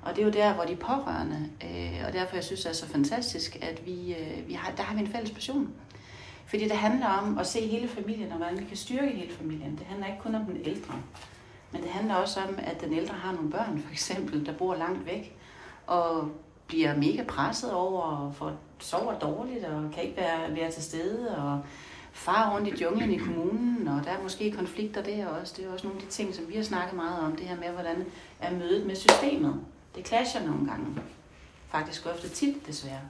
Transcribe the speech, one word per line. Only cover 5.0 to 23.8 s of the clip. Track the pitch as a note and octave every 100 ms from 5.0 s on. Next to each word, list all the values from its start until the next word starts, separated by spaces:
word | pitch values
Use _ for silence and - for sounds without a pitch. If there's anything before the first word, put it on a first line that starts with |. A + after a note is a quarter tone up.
en | G3+
fælles | A#3 A3
passion. | - - C#4 - - - - - - - - -
Fordi | G#3+
det | G#3+ G#3
handler | G#3+ B3 A#3
om | G3 G#3 -
at | F#3
se | A#3 G#3+
hele | A#3 A#3+
familien, | A3 G3+ A3 F3+
og | E3
hvordan | E3+ F#3
vi |
kan | G#3 G3+
styrke | - B3+ C#4+
hele | A3 F3
familien. | - D#3 D#3 D3+ D3+
Det | F3+
handler | G3+ G3
ikke | G3+
kun | A3+
om | A3
den | G3+ F3+
ældre, | D3+ - - C3 - - - - - - -
men | -
det | E3
handler | F#3+ G#3+
også | F#3+ G#3 F#3+
om, | F#3+ F#3+
at | - D#3+
den | D#3+
ældre | D#3+ E3
har | F3+ F#3
nogle | F3 D3+
børn, | F3 A3 D3 -
for |
eksempel, | - - F#3+ - D3+ C#3+
der |
bor | D3+ F#3
langt | E3 E3 F#3 E3
væk, | G3+ - - - - - - -
og | F3 E3+ E3 D3+ D3+ - - -
bliver | E3 D3+ D3
mega | C#3+ -
presset | A#3+ - D#3+ A3+ B3
over, | F#3 F#3 F#3
og | E3 D3 C#3+
får, | C#3+ D#3 D3+ - -
sover | - E3+ A3+ G#3
dårligt, | D3+ E3+ B3+ B3
og | F3 D3+ D3+
kan | D#3
ikke | F#3+ F#3+
være, | F3 E3 D#3+ D3+
være | E3
til | D#3+
stede, | D3+ D#3+ F3+ A3+ A#3+ F3
og | C#3+ C#3+ C#3 - - - -
far | - - G3 A3
rundt | G#3 G#3
i | E3
junglen | E3+ G#3+ A3+
i | F3
kommunen, | F#3 E3 F3 G#3+ A#3+ A#3+